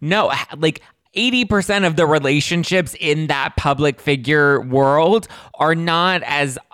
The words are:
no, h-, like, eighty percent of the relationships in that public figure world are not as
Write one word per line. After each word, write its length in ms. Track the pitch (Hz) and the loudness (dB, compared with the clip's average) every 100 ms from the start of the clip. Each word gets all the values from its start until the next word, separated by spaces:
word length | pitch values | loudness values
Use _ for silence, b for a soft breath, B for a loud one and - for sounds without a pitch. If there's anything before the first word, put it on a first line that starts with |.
no, 300 | 147 202 185 | -2 0 0
h-, 80 | 135 - 143 | -2 -6 -4
like, 220 | 160 156 b b _ | -4 -4 b b _
eighty 300 | - 240 247 | -4 -2 0
percent 400 | 233 208 185 202 | 0 -2 0 0
of 120 | 185 160 | 0 2
the 100 | 160 | 2
relationships 880 | 156 135 143 - 175 165 185 156 - | 2 2 0 0 -2 0 -2 -2 -4
in 260 | 170 151 156 | -2 -2 -2
that 300 | 143 135 - | -2 -4 -4
public 440 | 147 139 147 131 | -2 0 0 -2
figure 600 | - 139 120 151 143 139 | -4 -4 0 2 4 2
world 680 | 127 131 135 143 165 220 - B B | 0 2 4 4 4 2 -2 B B
are 200 | - 151 | -2 0
not 480 | 165 170 165 180 180 | 0 0 0 0 0
as 340 | 123 143 143 131 - | -2 -2 -2 -6 -16